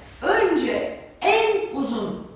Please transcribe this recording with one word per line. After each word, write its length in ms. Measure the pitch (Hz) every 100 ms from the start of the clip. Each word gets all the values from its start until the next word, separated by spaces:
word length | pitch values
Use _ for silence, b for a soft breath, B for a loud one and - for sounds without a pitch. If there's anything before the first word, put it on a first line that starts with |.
| B -
önce 800 | - 440 381 302 247 - - - - -
en 540 | 359 440 440 - - 277
uzun 520 | 269 226 196 - -